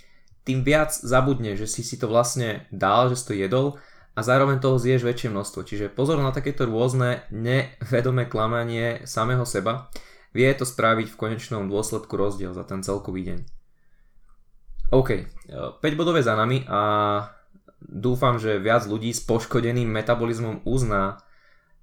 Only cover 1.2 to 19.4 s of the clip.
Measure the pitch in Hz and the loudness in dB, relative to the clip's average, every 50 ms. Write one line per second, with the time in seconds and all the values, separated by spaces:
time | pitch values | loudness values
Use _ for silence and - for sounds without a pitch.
1.2 | 131 139 139 127 113 107 98 95 107 - - - 117 - - - - 107 113 117 | 4 4 2 0 -2 -4 -4 -4 -4 -6 -6 -8 -8 -8 -6 -6 -4 2 2 2
2.2 | 123 127 - 131 120 113 104 - - - - 95 95 98 101 117 127 127 123 123 | 2 2 0 -2 -2 -2 -4 -6 -10 -12 -6 -2 2 4 4 4 4 4 2 -2
3.2 | - - 107 98 95 95 110 131 135 143 139 - - - - - - _ _ 110 | -4 -4 -2 -2 0 0 2 2 0 0 -4 -8 -18 -20 -20 -20 -20 _ _ -4
4.2 | 110 120 127 135 139 139 139 131 135 135 131 127 117 123 131 127 120 120 123 127 | 2 4 4 4 6 4 2 2 2 2 2 4 4 2 2 2 2 0 -2 -2
5.2 | - 117 104 101 101 - - - - - 104 101 104 98 - - 135 143 160 143 | -4 -4 -2 -4 -4 -6 -8 -10 -10 -8 -6 -4 -4 -4 -2 -2 0 2 2 2
6.2 | 139 131 131 147 135 143 143 - 131 117 107 113 123 127 127 131 123 123 123 117 | 0 0 -2 -2 -4 -4 -2 0 -2 0 2 2 2 2 2 2 2 0 0 -2
7.2 | - - 107 110 113 120 127 135 131 - - - 123 - 135 117 117 131 127 127 | -6 -10 -8 -4 -2 0 0 0 0 -4 -8 -12 -4 0 0 2 2 2 0 0
8.2 | 120 127 - 110 110 113 117 117 117 117 117 117 117 117 117 - - - - 113 | -2 -2 -2 -2 0 0 0 -2 -2 -2 -4 -2 -2 -2 -4 -6 -10 -6 -2 -2
9.2 | 110 120 127 127 123 - - 101 95 110 117 131 - - - - - - - - | 0 2 2 0 0 0 -2 -2 0 -2 -4 -4 -8 -12 -14 -14 -14 -16 -20 -20
10.2 | - _ - 113 127 135 139 135 127 127 - - 113 113 113 110 110 110 - - | -20 _ 0 4 4 4 4 2 -2 -6 -2 0 2 2 2 2 0 -6 -6 -6
11.2 | 110 110 113 113 - - 117 107 98 95 101 104 110 - 113 107 - - - 95 | -4 -4 -4 -6 -6 -6 -6 -4 -4 -2 -2 -2 -2 -2 -4 -6 -6 -4 -2 0
12.2 | 98 101 101 98 95 92 90 92 - - 98 95 95 - 98 101 - - 92 92 | 0 0 0 -4 -6 -6 -6 -10 -10 -8 -8 -6 -4 -4 -4 -4 -4 -6 -6 -6
13.2 | 90 87 87 87 117 - - - - _ _ _ _ _ - _ _ _ _ - | -4 -4 -4 -4 -4 -6 -12 -16 -18 _ _ _ _ _ -20 _ _ _ _ -20
14.2 | - - - - _ _ _ - - - - - - - 123 135 131 - 110 - | -20 -20 -20 -20 _ _ _ -20 -18 -12 -6 2 4 6 6 6 6 4 0 -2
15.2 | - - - - - - - 65 - - - - - 156 151 156 170 175 170 160 | -4 -8 -12 -14 -14 -12 -10 -10 -10 -10 -6 -2 -2 0 0 2 0 2 4 4
16.2 | 123 113 110 107 110 120 127 135 131 - 104 101 104 104 104 104 104 104 104 104 | 4 4 4 2 2 2 2 0 -2 -2 -2 0 2 2 2 2 2 2 0 -2
17.2 | 104 - - - _ _ - - _ - _ _ - - - 92 101 123 127 131 | -4 -6 -16 -20 _ _ -20 -20 _ -20 _ _ -20 -14 -10 -2 0 0 0 2
18.2 | 143 127 120 113 110 110 107 98 95 110 113 120 110 101 104 113 110 120 117 - | 2 2 2 2 0 0 -2 0 2 2 2 2 2 0 -4 -4 -4 -4 -6 -4
19.2 | - - 113 113 | -2 0 0 0